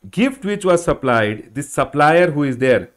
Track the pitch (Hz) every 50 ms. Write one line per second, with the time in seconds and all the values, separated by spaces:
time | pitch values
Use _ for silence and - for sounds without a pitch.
0 | - - - - 233 277 262 - - 196 208 202 202 185 175 170 175 - 143 -
1 | - 131 123 113 107 104 107 107 - - - 131 143 - - - 135 131 - 147
2 | 147 151 160 170 180 180 147 147 147 139 127 120 131 131 123 101 87 - _